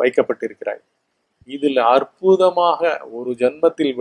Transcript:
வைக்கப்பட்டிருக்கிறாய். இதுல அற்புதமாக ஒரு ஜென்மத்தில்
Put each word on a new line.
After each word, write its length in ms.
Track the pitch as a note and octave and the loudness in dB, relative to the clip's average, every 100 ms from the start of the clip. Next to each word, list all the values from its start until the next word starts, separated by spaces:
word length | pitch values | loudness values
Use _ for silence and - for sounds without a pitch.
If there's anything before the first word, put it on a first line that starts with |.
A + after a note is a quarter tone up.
வைக்கப்பட்டிருக்கிறாய். 800 | B2+ C3+ B2+ A#2 A2 G#2 - - _ _ _ _ _ _ B2 | 0 0 -2 -4 -8 -10 -10 -10 _ _ _ _ _ _ -16
இதுல 380 | C#3 C#3+ C3 A#2 | -6 -2 2 4
அற்புதமாக 1040 | C3 C#3+ _ F#3 F#3 F#3 F3 F3 D3+ E3 D3 - | 2 0 _ 2 4 2 2 0 0 -2 -4 -8
ஒரு 180 | A#2 B2 A#2+ | -10 -8 -2
ஜென்மத்தில் 560 | B2 D3+ E3 E3 C#3+ B2 | -2 0 0 0 -4 2